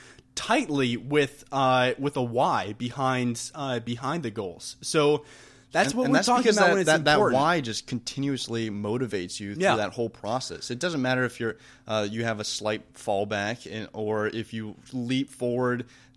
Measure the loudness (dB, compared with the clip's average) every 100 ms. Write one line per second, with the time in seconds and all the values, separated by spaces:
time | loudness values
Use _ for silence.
0 | -20 -20 _ -6 0 2 2 2 2 0
1 | 0 2 2 -2 -6 0 4 4 4 2
2 | -2 -2 -2 2 2 2 -2 -4 -6 -2
3 | 0 2 0 -2 -6 -8 -4 -4 -4 -6
4 | -4 -4 -4 -6 -8 -8 -14 -12 -2 4
5 | 4 4 0 -20 -20 -20 _ 0 2 2
6 | 4 4 4 4 4 6 6 4 4 4
7 | 4 4 4 4 4 2 0 -6 -6 -6
8 | -6 -4 -4 -4 -4 -4 -4 -4 -2 -2
9 | -2 -4 -4 -8 -8 -2 0 2 -2 -2
10 | -6 -6 -4 -4 -4 -10 -8 -4 -2 0
11 | 0 2 0 -2 -6 -6 -14 -18 -4 -2
12 | -2 -2 -4 -2 -4 -4 -4 -4 -6 -10
13 | -4 -2 -2 -2 -4 -6 -10 -12 -10 -6
14 | -4 -2 -2 -4 -6 -8 -10 -14 -10 -8
15 | -2 -2 -2 -4 -2 0 0 -2 -6 -16
16 | -20